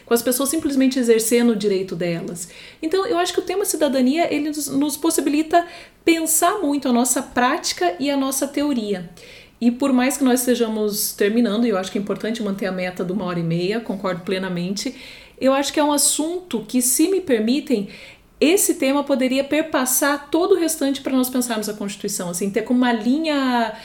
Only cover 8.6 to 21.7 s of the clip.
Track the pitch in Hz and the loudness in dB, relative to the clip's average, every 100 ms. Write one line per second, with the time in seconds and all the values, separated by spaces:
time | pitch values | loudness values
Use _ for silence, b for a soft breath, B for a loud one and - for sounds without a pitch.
8.6 | 294 247 208 180 170 B B B B - | 0 0 -2 -4 -6 B B B B -2
9.6 | 240 240 277 254 254 269 262 254 254 233 | 0 2 2 2 2 2 2 2 2 2
10.6 | 220 214 214 202 - - 202 233 226 208 | 0 0 -2 -2 -4 0 2 2 2 2
11.6 | 240 190 196 214 202 190 214 226 208 196 | 0 0 -2 -4 -4 -4 -4 -4 -4 -4
12.6 | 196 185 180 180 180 196 180 170 165 170 | -4 -4 -4 -4 -4 -4 -4 -2 -2 0
13.6 | 180 226 233 190 190 175 175 190 190 175 | 0 -2 -4 -4 -4 -4 -4 -4 -4 -4
14.6 | 180 196 269 B B B B - 262 269 | -4 -4 -8 B B B B -2 2 2
15.6 | 277 311 294 294 - - 311 359 - 226 | 0 2 2 2 2 0 -2 -4 -6 -6
16.6 | - 247 247 - 330 381 330 226 220 277 | -2 0 2 2 2 2 2 2 2 0
17.6 | 294 226 202 B B B _ - 285 392 | 0 -2 -2 B B B _ 2 4 4
18.6 | - - 269 285 285 269 254 269 277 294 | 2 0 2 2 2 2 2 0 0 0
19.6 | 311 302 254 - 285 294 - 320 370 359 | 0 0 0 0 0 0 -2 2 4 4
20.6 | 320 - 277 277 294 262 254 254 247 220 | 2 0 -2 -2 -2 0 0 -2 -2 -4
21.6 | 208 | -6